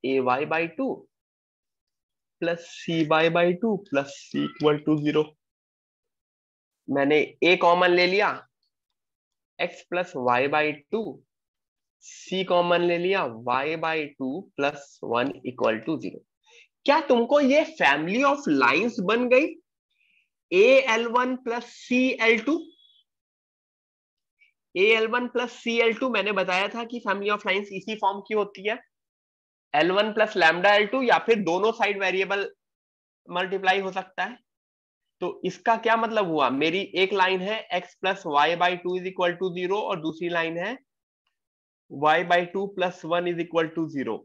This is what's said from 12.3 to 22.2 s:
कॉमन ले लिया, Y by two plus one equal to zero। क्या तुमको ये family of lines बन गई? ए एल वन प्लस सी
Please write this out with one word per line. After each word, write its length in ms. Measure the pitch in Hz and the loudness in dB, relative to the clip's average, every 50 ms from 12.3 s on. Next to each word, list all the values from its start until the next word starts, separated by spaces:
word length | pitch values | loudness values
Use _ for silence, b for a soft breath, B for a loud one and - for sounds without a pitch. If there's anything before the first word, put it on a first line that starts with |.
| 185 190 190 185 | -4 -4 -2 0
कॉमन 320 | 185 175 175 175 175 175 | 2 2 2 4 2 2
ले 160 | 175 175 175 170 | 2 2 0 0
लिया, 280 | 175 185 196 196 170 131 117 113 120 123 | 0 0 0 0 -2 -4 -6 -8 -4 -2
Y 280 | 123 131 139 156 160 165 160 | -2 -2 -2 -4 -6 -4 -4
by 140 | 160 160 160 151 143 143 _ | -4 -4 -4 -6 -8 -10 _
two 120 | 135 127 135 175 196 _ _ - | -8 -6 -6 -8 -12 _ _ -2
plus 280 | 139 143 147 147 - - - _ - - 117 | -2 -2 -2 -4 -18 -20 -20 _ -8 -4 -2
one 180 | 120 123 139 - - - 127 | -2 -2 -2 -4 -8 -10 -10
equal 320 | 123 - 117 113 110 107 - - | -6 -2 0 0 0 0 -4 -6
to 100 | 160 131 107 | -6 -6 -6
zero। 140 | 90 - - _ _ _ _ b b b b b b _ _ _ | -10 -12 -12 _ _ _ _ b b b b b b _ _ _
क्या 160 | - 277 320 320 - | 2 2 2 4 2
तुमको 320 | 262 233 233 233 294 294 | 2 2 4 4 2 4
ये 240 | 294 254 269 302 320 320 - - | 4 4 4 4 2 0 -4 0
family 440 | 180 143 139 143 156 170 196 240 277 | 2 2 4 2 0 -2 0 2 2
of 240 | 277 277 285 - - 156 135 131 | 2 2 0 0 0 2 4 4
lines 360 | 120 131 160 202 240 - - | 4 4 4 0 0 -2 -4
बन 300 | 190 180 214 240 247 247 | -2 0 0 0 2 4
गई? 240 | 247 254 302 359 - - _ _ _ _ _ _ _ _ _ _ _ _ _ _ _ _ _ _ - | 4 4 4 2 -4 -12 _ _ _ _ _ _ _ _ _ _ _ _ _ _ _ _ _ _ 4
ए 120 | 180 208 240 262 269 233 233 | 6 6 8 6 6 4 4
एल 180 | 220 220 233 240 | 0 0 0 0
वन 280 | 226 247 254 254 254 | 0 0 0 0 -2
प्लस 280 | 254 - 233 233 - - | -6 -6 -6 -6 -6 -8
सी 340 | - - - - - 247 254 254 262 247 - | -10 -20 -20 -6 -2 0 2 2 2 0 0